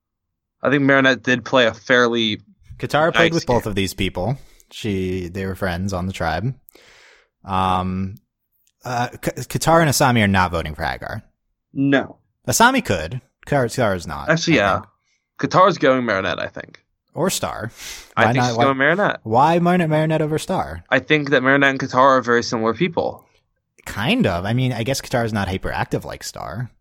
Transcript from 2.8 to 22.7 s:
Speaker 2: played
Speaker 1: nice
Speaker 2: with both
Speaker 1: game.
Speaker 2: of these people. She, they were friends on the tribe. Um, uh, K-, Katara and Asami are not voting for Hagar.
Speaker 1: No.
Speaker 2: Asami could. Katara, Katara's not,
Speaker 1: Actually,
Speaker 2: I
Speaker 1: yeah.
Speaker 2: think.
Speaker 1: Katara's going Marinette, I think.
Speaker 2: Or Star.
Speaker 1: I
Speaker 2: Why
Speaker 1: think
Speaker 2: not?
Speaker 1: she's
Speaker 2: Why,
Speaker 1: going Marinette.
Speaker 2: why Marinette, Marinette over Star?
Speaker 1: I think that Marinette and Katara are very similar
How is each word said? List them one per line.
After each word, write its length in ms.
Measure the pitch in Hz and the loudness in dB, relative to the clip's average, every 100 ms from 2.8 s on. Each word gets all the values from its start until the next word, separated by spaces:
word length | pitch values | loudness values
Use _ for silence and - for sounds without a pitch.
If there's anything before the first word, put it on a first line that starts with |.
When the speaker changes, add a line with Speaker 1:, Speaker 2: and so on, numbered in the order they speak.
| 123 143 165 | -2 0 2
Speaker 2:
played 180 | 113 113 | 2 2
Speaker 1:
nice 20 | 165 | 0
Speaker 2:
with 60 | - | 0
both 180 | 120 | -2
Speaker 1:
game. 60 | 110 | 0
Speaker 2:
of 40 | 101 | -2
these 180 | 95 | -4
people. 420 | - 95 90 95 135 - _ _ | -4 -6 -4 -4 -6 -10 _ _
She, 560 | - 113 95 92 92 87 | -10 -6 -4 -4 -6 -8
they 180 | 95 95 | -8 -8
were 80 | |
friends 380 | 90 95 85 98 | -6 -4 -4 -4
on 140 | 92 90 | -4 -6
the 60 | |
tribe. 400 | - 82 82 117 - _ _ _ - _ _ _ _ | -4 -4 -2 -4 -6 _ _ _ -20 _ _ _ _
Um, 720 | - 95 92 92 92 92 95 101 _ _ _ _ _ _ | -8 -2 0 0 -2 -4 -6 -10 _ _ _ _ _ _
uh, 240 | 123 120 120 | -8 -6 -6
K-, 200 | - - - | -6 -8 -8
Katara 400 | 127 131 - 165 | -8 -4 2 4
and 80 | 160 | 4
Asami 340 | - 139 120 | 2 2 4
are 40 | 101 | 4
not 220 | 98 90 | 4 2
voting 240 | 85 78 | 0 -4
for 80 | 76 | -6
Hagar. 400 | 69 64 - - - _ _ _ _ | -6 -6 -8 -12 -14 _ _ _ _
Speaker 1:
No. 460 | - 139 139 98 - _ _ - | -2 2 2 0 -8 _ _ -2
Speaker 2:
Asami 360 | - 233 262 | 4 4 4
could. 360 | - 92 80 123 - _ - | 0 -2 -4 -10 -14 _ -4
Katara, 200 | 143 117 | -2 0
Katara's 420 | - 110 92 82 | 0 0 0 -4
not, 200 | 71 143 | -6 -2
Speaker 1:
Actually, 260 | 165 165 135 | 0 2 2
Speaker 2:
I 40 | |
Speaker 1:
yeah. 80 | 101 101 | 4 0
Speaker 2:
think. 60 | - _ _ _ _ - | -4 _ _ _ _ -8
Speaker 1:
Katara's 400 | - 160 196 165 | 0 4 4 4
going 260 | 143 131 | 2 2
Marinette, 360 | 120 95 95 - | 0 -2 -2 -4
I 80 | - | -6
think. 340 | - - - _ _ _ | -10 -16 -20 _ _ _
Speaker 2:
Or 160 | - 185 | -6 -4
Star. 400 | - 208 110 110 - - - - - | -2 -6 -6 -10 -12 -16 -18 -8 0
Speaker 1:
I 80 | 113 | 2
Speaker 2:
Why 60 | |
Speaker 1:
think 40 | 127 | 2
Speaker 2:
not? 60 | 123 | 0
Speaker 1:
she's 80 | 117 | 2
Speaker 2:
Why, 80 | |
Speaker 1:
going 140 | 135 131 | 2 4
Marinette. 420 | 139 180 185 - | 2 2 0 -2
Speaker 2:
why 360 | 110 113 151 175 | 0 4 4 4
Marinette, 280 | 175 180 160 | 2 2 2
Marinette 320 | 156 156 156 | 0 0 0
over 160 | 151 156 | -2 -4
Star? 440 | - 185 71 80 - | -4 -4 -4 -10 -2
Speaker 1:
I 80 | 131 | -2
think 320 | - 151 139 | 2 0 2
that 120 | 139 | 2
Marinette 280 | 127 143 139 | 4 4 4
and 80 | 135 | 2
Katara 400 | 127 123 139 131 | -2 4 4 4
are 40 | |
very 200 | 117 120 | 2 0
similar 320 | 113 120 113 | 0 -2 -2